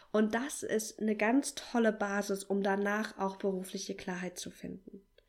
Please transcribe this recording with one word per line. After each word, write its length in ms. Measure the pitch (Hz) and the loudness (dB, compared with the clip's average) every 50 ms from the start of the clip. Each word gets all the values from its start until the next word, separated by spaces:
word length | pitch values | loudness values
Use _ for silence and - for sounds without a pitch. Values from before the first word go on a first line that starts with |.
| - - | -8 0
Und 240 | - 214 220 214 214 | 2 4 4 4 2
das 280 | 233 254 294 - - | 0 -2 -2 -4 -6
ist 380 | - - - 220 214 - - - | -4 -2 0 0 -2 -4 -6 -2
eine 160 | 214 220 214 | 0 0 2
ganz 380 | 214 214 220 240 277 285 - - | 2 4 4 4 4 4 2 -4
tolle 380 | - - - - 240 226 220 | -10 -8 0 2 4 4 4
Basis, 520 | 214 214 208 202 196 202 202 - 196 196 - | 4 2 0 0 0 -2 0 0 -2 -4 0
um 180 | - 196 202 | 0 0 2
danach 560 | 196 202 190 202 202 202 208 214 220 214 - - | 4 2 2 2 2 2 2 0 -2 -4 -4 -2
auch 180 | 190 190 196 | -2 -2 -2
berufliche 580 | - - 196 190 185 190 - - 196 - - 196 | -2 -2 0 0 -2 -4 -6 -6 -6 -6 -6 -8
Klarheit 440 | 196 - - 180 175 180 180 180 - | -6 -6 -6 -6 -4 -6 -6 -8 -8
zu 120 | - - | -10 -12
finden. 520 | - - - 175 185 190 - - - 196 196 _ _ _ _ | -12 -12 -12 -12 -12 -12 -14 -16 -18 -18 -20 _ _ _ _